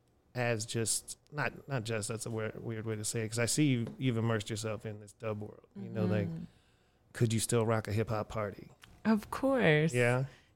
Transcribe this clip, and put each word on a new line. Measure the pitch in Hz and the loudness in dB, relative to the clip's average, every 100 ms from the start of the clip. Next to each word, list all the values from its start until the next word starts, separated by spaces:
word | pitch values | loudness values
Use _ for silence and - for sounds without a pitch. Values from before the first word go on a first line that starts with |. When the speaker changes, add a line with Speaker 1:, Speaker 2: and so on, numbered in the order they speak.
| _ _ _ 127 | _ _ _ -4
Speaker 1:
as | 120 113 113 | 0 0 -2
just, | 117 110 - - - _ | -2 0 -2 -4 -14 _
not, | 147 117 - - | -4 -4 -4 -4
not | 135 | -4
just, | 107 113 107 | -2 -4 -2
that's | 113 120 | -4 -4
a | |
weird, | 110 110 - | -4 -4 -6
weird | 120 110 113 | -6 -6 -4
way | 107 | -4
to | |
say | 107 117 | -2 -2
it, | 110 | -2
'cause | 113 | 0
I | 117 | 2
see | - 151 | 4 4
you, | 123 113 - | 4 0 -2
you've | 131 113 | 0 2
immersed | 113 110 - | 2 0 -2
yourself | 107 110 104 113 | -4 -4 -6 -8
in | 104 | -12
this | 107 | -14
dub | - 113 107 | -10 -6 -4
world. | 104 - - 202 | -6 -12 -18 -14
You | 190 | -8
know, | 113 180 | 0 2
like, | - 165 | 2 0
Speaker 2:
Mm-hmm. | 165 - - _ _ _ _ _ | -4 -10 -16 _ _ _ _ _
Speaker 1:
could | - 117 | 0 2
you | 110 | 2
still | - 120 110 | 2 2 2
rock | 110 104 | 2 0
a | |
hip-hop | 104 107 107 - | -2 0 -2 -4
party? | 110 104 - - - - - 220 | -4 -6 -6 -16 -20 -20 -4 2
Speaker 2:
Of | 214 - | 2 0
course. | - 269 269 185 151 160 | -2 0 4 6 6 4
Speaker 1:
Yeah? | 123 120 123 135 - _ | 4 4 4 0 -6 _